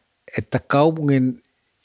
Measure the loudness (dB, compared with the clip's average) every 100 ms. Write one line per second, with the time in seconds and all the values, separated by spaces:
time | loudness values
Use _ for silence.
0 | _ _ -10 -10 -6 -6 -2 2 2 0
1 | 0 0 0 -4 _ _ _ _